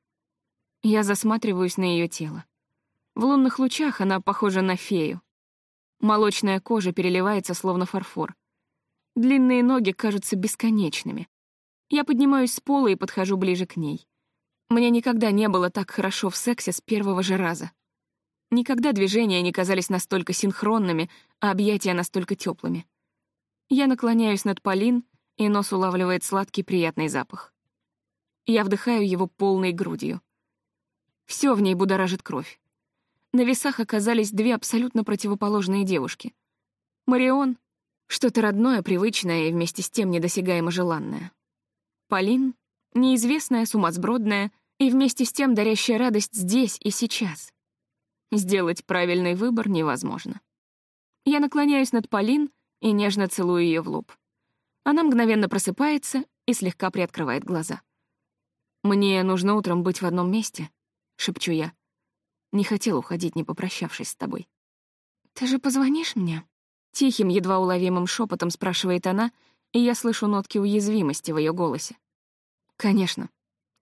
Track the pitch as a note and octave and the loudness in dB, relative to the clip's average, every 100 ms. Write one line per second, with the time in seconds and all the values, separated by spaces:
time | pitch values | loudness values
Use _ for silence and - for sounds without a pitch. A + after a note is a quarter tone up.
0 | _ _ _ _ _ _ _ _ G#3+ G#3+ | _ _ _ _ _ _ _ _ 2 2
1 | G3+ G3+ A3 A3+ G#3+ F#3 F3+ F#3+ F3+ E3+ | 2 0 0 0 0 0 0 0 0 0
2 | E3+ - D#3 D#3 - _ _ _ _ _ | -2 -4 -10 -10 -16 _ _ _ _ _
3 | _ - B3+ C#4 B3+ - C4 - D4+ - | _ -2 2 4 4 2 0 0 -2 0
4 | G3 F#3+ G3 G3 G#3 F#3+ F#3 F#3 - F#3+ | 0 0 -2 0 0 2 0 -2 -2 -2
5 | D3+ F3+ - _ _ _ _ _ _ _ | -2 -6 -14 _ _ _ _ _ _ _
6 | G#3+ G#3+ G#3 - G3+ F#3+ - A3+ F#3 E3+ | 0 4 2 2 0 -2 0 -2 0 -2
7 | F3+ F3+ F#3+ G3+ F#3 F3 F#3+ F3+ F3+ F#3+ | 0 2 0 0 -4 -4 -2 -2 -2 -6
8 | - F3 D#3+ - _ _ _ _ _ _ | -8 -8 -8 -10 _ _ _ _ _ _
9 | _ A#3+ B3 C4+ B3+ B3 B3 B3+ G3 - | _ 0 4 4 4 4 4 4 0 0
10 | A3 G3+ - F#3+ G#3 - A3+ G#3+ E3 - | -2 -2 -4 -4 -4 -2 0 2 0 -4
11 | - - - _ _ _ _ _ _ D4 | -8 -10 -12 _ _ _ _ _ _ -2
12 | C#4+ B3 C#4 C#4 B3 - - C#4 A#3+ F#3 | 0 2 4 4 2 -2 0 2 2 0
13 | F#3+ G3+ F#3+ F#3+ F#3+ F3+ F3+ F3 D3+ D#3 | -2 -2 -2 0 0 0 -2 -4 -6 -8
14 | - _ _ _ _ _ - A#3 A#3+ A#3 | -12 _ _ _ _ _ 0 2 4 2
15 | B3+ A3+ A3 G3+ G#3+ F#3 F3+ G3+ F#3 - | 2 2 2 4 4 2 0 -2 -4 -4
16 | F#3+ - G3 - A#3+ A#3 - - - G#3+ | -4 -2 -4 -2 -4 -2 -4 -6 -4 -2
17 | G3+ F#3 F#3+ F#3+ F3 E3+ E3+ - _ _ | 0 0 0 0 0 -4 -10 -16 _ _
18 | _ _ _ _ _ A#3+ A#3+ B3 D4 G3+ | _ _ _ _ _ 0 0 0 0 2
19 | F#3+ G#3+ A3 F3+ F3 F#3 F3+ F#3 - F#3 | 2 2 2 2 0 0 0 0 0 -2
20 | - F#3+ E3+ F3+ G3 - G#3 A3+ F#3 D#3+ | -2 -4 -2 -2 -2 -2 0 0 0 0
21 | E3+ - _ _ G3+ F#3+ G#3 G#3 F#3+ F3+ | -4 -8 _ _ -2 0 2 0 0 -2
22 | F3 F#3+ F3 G3 F#3 E3+ E3 E3+ - _ | -2 -4 -4 -6 -6 -6 -6 -8 -10 _
23 | _ _ _ _ _ _ - C4+ C#4 B3+ | _ _ _ _ _ _ 0 2 2 2
24 | A#3 A3+ A3 G3 G3+ G3 G3+ F#3+ A3+ A#3+ | 2 2 2 2 -2 -2 -2 0 2 0
25 | - _ _ - G#3 G3+ G3+ F#3+ F#3 F3+ | -2 _ _ -2 0 0 0 0 0 0
26 | F3+ F3+ - G3 G3 - F3+ F#3 E3 D#3 | 0 -2 -2 -4 -4 -6 -2 0 0 -2
27 | D#3 C#3+ - - - _ _ _ _ _ | -4 -4 -6 -12 -18 _ _ _ _ _
28 | _ _ _ _ - A3+ G3 G3+ B3 A#3 | _ _ _ _ 0 2 2 0 0 0
29 | G3 F3+ F#3 - G3 F#3+ F#3 F3 F3 E3 | 0 0 -4 -2 0 2 0 -2 -6 -6
30 | D3+ F3+ - _ _ _ _ _ _ _ | -6 -8 -12 _ _ _ _ _ _ _
31 | _ _ - - C#4 G#3 G3 F3+ G3 F#3+ | _ _ -12 -2 2 4 2 2 2 2
32 | F3+ F#3 - F3+ - - _ _ _ _ | 0 -4 -6 -10 -10 -16 _ _ _ _
33 | _ _ _ B3+ B3 B3+ C#4+ B3 G#3+ G#3+ | _ _ _ 0 2 0 -2 -2 -2 -2
34 | G#3 A#3 G#3 G#3+ A#3 A3+ - A3+ B3 A3+ | 0 0 0 0 0 0 -2 -2 0 -2
35 | G#3+ G3+ G#3 G3+ G#3 G#3 F#3 G3 F#3+ E3+ | -2 -2 -2 -2 0 0 0 0 0 0
36 | B2+ - A#3+ - _ _ _ _ _ _ | -2 -8 -14 -18 _ _ _ _ _ _
37 | - B3+ B3+ C#4 C4+ A#3+ _ _ _ _ | 0 2 4 2 0 -4 _ _ _ _
38 | - - B3 A#3 G#3 G3+ B3 A#3 F3 F3+ | -10 -2 0 2 2 2 2 2 0 0
39 | G#3+ - F3+ E3 D#3 E3+ E3+ - - - | 0 0 -2 0 0 0 -2 -4 -4 -2
40 | F#3+ E3+ E3+ G3 F#3 F3 E3 F3 F3+ D#3+ | 0 0 0 -2 0 0 0 0 -2 -2
41 | - - F3 - _ _ _ _ _ _ | -6 -10 -12 -18 _ _ _ _ _ _
42 | _ F#3+ G3 B3+ C4+ - _ _ _ A#3+ | _ 0 2 2 0 -4 _ _ _ 2
43 | C4 B3+ A#3+ D4+ - A#3+ A3+ G#3+ E3+ F3 | 4 4 2 0 0 0 0 0 0 0
44 | F3+ A#3+ G#3+ G3+ G3+ - _ - C4+ C4 | -2 0 0 0 -2 -8 _ 0 2 4
45 | C4+ - A#3+ - C4+ G#3+ G#3+ G#3 - A3 | 2 0 -2 0 2 2 2 2 0 2
46 | B3 G#3 - A3 F3+ B3 A3+ - G#3 - | 2 0 -2 -4 0 2 2 -2 -6 -2
47 | - - F#3+ D3+ - _ _ _ _ _ | -4 -2 -4 -6 -16 _ _ _ _ _
48 | _ _ _ G#3 F#3 G3 E3+ F3+ - F#3 | _ _ _ -2 2 2 2 -2 -2 0
49 | F3 F3+ F3+ F3+ A#3+ A3+ G#3+ E3+ D3+ B2+ | 0 0 0 0 0 0 0 0 0 -2
50 | - - - - - _ _ _ _ _ | -6 -8 -12 -14 -18 _ _ _ _ _
51 | _ _ C4+ D4 C#4+ C#4+ D4 C#4 C4 A#3 | _ _ 0 2 2 2 2 2 2 0
52 | - G#3 G#3+ D4 D4 - _ _ A3 G#3 | 0 0 2 2 0 -6 _ _ 0 2
53 | G3+ G3+ F#3+ - F3 F3 E3+ D#3+ D#3+ D#3 | 2 0 -2 0 0 2 2 0 -2 -8
54 | - - _ _ _ _ _ _ C#4 D4+ | -10 -18 _ _ _ _ _ _ 0 2
55 | D#4 A#3+ A3+ G#3+ F#3+ G3 - F#3 D4 D4 | 4 4 4 2 2 0 -2 0 0 0
56 | - C4 - _ - A#3 F#3 - F#3+ F#3+ | -2 -6 -8 _ -4 -2 -4 -4 -4 -2
57 | F3 - C#3+ B2+ - E3+ D#3+ - _ _ | -4 -4 -4 -4 -4 -6 -6 -10 _ _
58 | _ _ _ _ _ _ _ _ G3+ G3+ | _ _ _ _ _ _ _ _ 0 2
59 | G3 F#3+ F#3 F#3 F#3+ G#3 F#3+ F3 F3+ F#3 | 2 2 2 0 2 0 0 0 0 -2
60 | F3+ F3+ F3 A3 G#3+ - D3+ _ _ _ | -2 -2 0 -2 -4 -8 -14 _ _ _
61 | _ - - - - D#3+ E3 - _ _ | _ -8 -6 -4 -4 -4 -4 -10 _ _
62 | _ _ _ _ _ G3+ G3 G#3+ A3+ D3 | _ _ _ _ _ -2 0 0 0 -2
63 | - E3+ F3 E3+ D#3 D#3+ F#3 - E3 - | -4 -4 -4 -4 -6 -6 -8 -6 -8 -8
64 | - - - - - _ _ _ _ _ | -12 -10 -8 -8 -12 _ _ _ _ _
65 | _ _ _ - B3+ C4 C#4 C4 C4+ D#4 | _ _ _ -6 -2 0 0 2 2 2
66 | E4 A3 F3 D#3+ - _ _ _ _ - | -2 -2 -2 -4 -10 _ _ _ _ 0
67 | C4+ A#3 F#3+ F#3+ F#3 F#3+ F#3 F3+ F3+ F3+ | 2 2 2 2 2 2 2 2 0 0
68 | F3+ - A3 - E3+ - F#3+ F3 F#3 F3+ | -2 -2 -4 -4 -4 -4 -4 -2 -2 -2
69 | F#3 G3 A#3 - _ _ _ A#3+ A#3+ A#3 | 0 0 -2 -6 _ _ _ 2 2 2
70 | A#3 G#3+ G#3 G3+ - G#3 G3+ G#3 G#3 G#3+ | -2 -2 0 -2 -2 -2 0 0 2 0
71 | D3+ D3 - D#3 D#3 F3 E3 C#3+ - - | 0 -2 -4 -2 0 0 -2 -4 -8 -14
72 | _ _ _ _ _ _ _ - G#3 G3+ | _ _ _ _ _ _ _ -4 2 2
73 | F3+ - - _ _ _ _ _ | 2 -4 -10 _ _ _ _ _